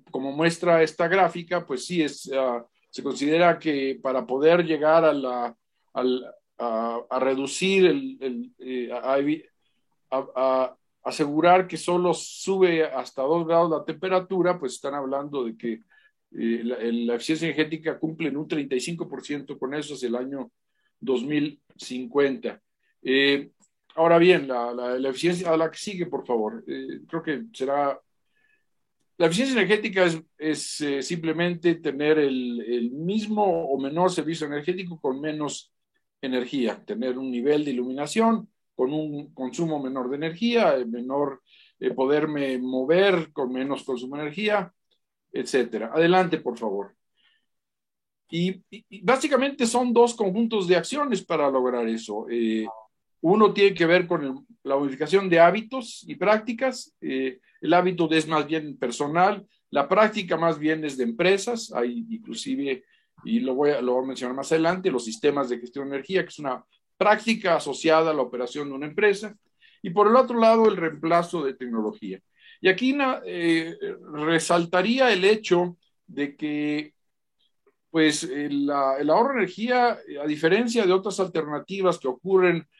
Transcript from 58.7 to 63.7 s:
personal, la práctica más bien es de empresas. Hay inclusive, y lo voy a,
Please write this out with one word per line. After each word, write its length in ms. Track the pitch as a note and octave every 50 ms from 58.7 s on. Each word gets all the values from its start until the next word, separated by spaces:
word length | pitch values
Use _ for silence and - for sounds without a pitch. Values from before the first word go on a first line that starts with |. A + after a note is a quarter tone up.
| C3
personal, 720 | - C3 A#2+ A#2 - D3 C#3+ D#3 E3+ F#3 G3+ G#3 - - _ _ _ _ -
la 180 | - C#3+ C#3
práctica 480 | - F#3+ G#3 A3 G#3+ G#3+ G#3+ F#3 F3 F3
más 240 | D#3+ E3+ E3 D#3 D3
bien 240 | D3+ D#3 D#3+ D#3 D#3
es 140 | D3 C3
de 80 | B2+ A#2+
empresas. 640 | A#2 A2+ A2+ F3 F#3 G3 G3 - A#3+ A#3+ A#3 - -
Hay 340 | - - - - A#2+ A#2 A2+ -
inclusive, 720 | - - - - A2+ - - C3+ C3 C3+ C#3+ C#3 B2+ C3 _ _ _ _ _ _ _ _ -
y 160 | - A2+ A#2
lo 160 | B2+ C3 B2+
voy 140 | C3+ D3
a, 120 | D3